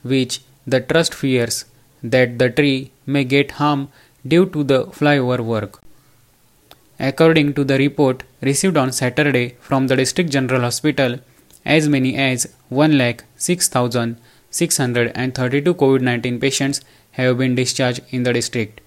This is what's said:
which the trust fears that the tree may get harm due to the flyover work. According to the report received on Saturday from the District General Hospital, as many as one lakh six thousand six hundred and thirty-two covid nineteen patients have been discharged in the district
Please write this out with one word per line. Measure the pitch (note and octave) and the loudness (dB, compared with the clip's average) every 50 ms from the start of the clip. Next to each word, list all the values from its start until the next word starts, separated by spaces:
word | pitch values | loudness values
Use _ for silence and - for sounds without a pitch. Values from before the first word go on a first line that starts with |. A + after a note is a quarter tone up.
| - | -2
which | A#2+ C3+ C3+ B2+ B2 - - _ _ _ _ _ | 0 0 0 0 -2 -6 -12 _ _ _ _ _
the | - B2 C3 | -2 -2 -2
trust | B2+ - D3+ D#3+ E3 - - | 0 0 0 0 0 -2 -4
fears | - - C3+ B2+ B2 A#2 A#2 - - - _ _ _ _ _ _ _ | -4 -2 0 0 0 0 -2 -4 -10 -10 _ _ _ _ _ _ _
that | - A2+ A#2 B2+ B2+ A#2+ A#2+ A#2 | -6 0 2 2 2 2 2 0
the | B2+ B2 | 0 0
tree | A#2+ - D3 C#3+ C3+ C3 C3+ - _ _ _ | 2 2 2 2 0 -2 -4 -10 _ _ _
may | C3+ C#3 C#3+ C3+ | -4 -2 -2 0
get | B2 C3+ C#3 C#3 C#3 | 2 2 2 2 0
harm | - - D3 D3 D3 C#3 C#3 C#3 _ _ _ _ _ _ - | -2 -2 0 0 0 -2 -4 -8 _ _ _ _ _ _ -2
due | C3 D3+ F3 F#3+ | 2 4 4 4
to | F#3 F3 D3+ D3 | 2 0 -4 0
the | C3 C3+ C3 - | 2 2 2 0
flyover | F#2+ - - D3 D3 D3 C#3 B2+ B2 B2+ B2 | -4 -4 0 2 2 2 2 2 0 -2 -2
work. | A2+ A2+ A2+ G#2+ G#2 G2+ - - - - - _ _ _ _ _ _ _ _ _ _ _ _ _ _ _ - _ _ _ _ - | -2 -2 -4 -4 -4 -6 -12 -20 -20 -20 -20 _ _ _ _ _ _ _ _ _ _ _ _ _ _ _ -20 _ _ _ _ -6
According | - C3+ C3+ - D#3+ E3 D#3+ D#3 D3 C#3+ C#3 | -6 -6 2 4 4 4 6 4 2 2 0
to | D3 C#3+ | -2 0
the | C3 C3+ | 0 2
report | C3+ C#3 C#3+ C#3 - D3 C3 B2+ B2+ - - _ _ | 2 2 0 2 2 0 0 0 -2 -10 -20 _ _
received | - C3+ C#3 - - F#3+ E3 | -2 -2 0 0 0 0 2
on | D3+ B2+ B2+ | 2 0 0
Saturday | - - B2+ B2 - - D3+ D3 C3 B2 A#2+ A#2+ - _ | -2 -2 -2 -2 0 0 0 2 2 0 0 -2 -8 _
from | - - C#3+ C3+ C3+ | -4 -2 0 0 2
the | B2+ C3 | 2 2
District | C3 C3 B2+ - - F3+ D#3+ | 0 0 0 0 -2 -2 0
General | C#3 C#3 C3 A#2+ C3 B2+ | 0 -2 0 0 0 0
Hospital, | A#2+ A#2+ A#2 - - D3+ C#3+ C#3+ C3+ B2 A#2+ - - _ _ _ _ _ - - _ | 0 -2 -4 -2 -2 -2 0 0 0 0 -2 -6 -12 _ _ _ _ _ -20 -10 _
as | - C#3+ D#3+ D#3 | 2 2 2 4
many | D3 D3 C3+ C3 C3 A2 | 2 2 2 2 0 0
as | C3+ C#3 C3 B2+ A#2+ - - - _ _ _ | 0 0 0 0 -2 -6 -8 -10 _ _ _
one | B2 C3+ D3+ D#3 D3+ | 0 2 4 4 4
lakh | C#3 B2+ A#2+ A#2 - - _ _ | 4 2 0 -2 -6 -14 _ _
six | _ - - F3+ F3 - - | _ -4 -4 -2 -2 -2 -2
thousand | - B2+ B2 B2 A#2 B2 A#2 A#2 A#2 A#2 _ _ _ _ _ _ | 0 0 -2 0 -2 -2 -4 -4 -6 -10 _ _ _ _ _ _
six | - - E3+ E3 - | -4 -4 -2 -2 0
hundred | - C3+ B2 A#2 A#2+ A#2 A#2 - | -2 -2 0 2 0 0 0 -2
and | - B2+ B2+ B2 | -4 -4 -4 -2
thirty-two | - B2+ B2 C3 C#3+ C#3+ F3+ F3 | -2 -2 0 0 0 0 0 2
covid | F3 C#3+ C3+ C3+ C3 | 2 4 4 4 4
nineteen | B2+ B2+ A#2+ A#2+ A2+ B2+ B2 A#2 | 2 0 -2 -2 -2 -4 -4 -2
patients | B2+ C#3 C3+ - C#3 C#3 C#3+ - - _ _ _ _ _ | -2 -2 -2 0 -2 -2 -4 -6 -10 _ _ _ _ _
have | _ - B2+ B2+ B2+ | _ -2 0 0 0
been | A#2+ C3 B2+ B2 | 0 0 0 0
discharged | B2+ B2+ B2+ - - C3 B2 B2 B2 - _ | 0 -2 -2 -2 0 0 -2 -2 -4 -10 _
in | - B2+ B2 | -6 -2 0
the | B2 A#2+ | 0 0
district | A#2+ A#2+ - - B2 A2 G#2+ - - _ | 0 -2 -2 -4 -6 -6 -6 -10 -20 _